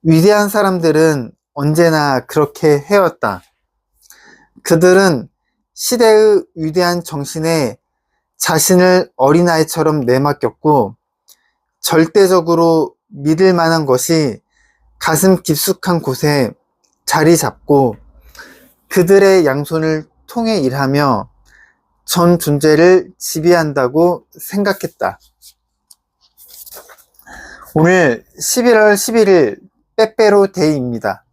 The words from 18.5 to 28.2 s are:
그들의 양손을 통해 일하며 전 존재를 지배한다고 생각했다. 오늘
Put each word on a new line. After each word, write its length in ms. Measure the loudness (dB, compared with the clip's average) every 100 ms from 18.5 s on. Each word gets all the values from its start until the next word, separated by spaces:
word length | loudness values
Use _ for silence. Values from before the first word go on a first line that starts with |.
| -20 _ _ _
그들의 560 | -2 2 4 4 4 2
양손을 600 | -2 -6 -4 -4 -6 -10 _ -12
통해 320 | -6 -4 -2
일하며 720 | -4 -2 -2 0 0 -2 -6 _ _ _ _ _ _ _
전 340 | -6 0 2 0
존재를 720 | -2 -2 0 4 4 2 0 _
지배한다고 1080 | -12 -4 0 0 0 -4 -2 0 0 -2 _ -20
생각했다. 800 | -10 -6 -4 -6 -10 _ -10 -10 _ _ -20 _ _ _ _ _ _ _ _ _ -20 -20 -20 -20 -20 -20 _ _ -20 -20 -20 -20 -6
오늘 500 | 0 2 4 2 -2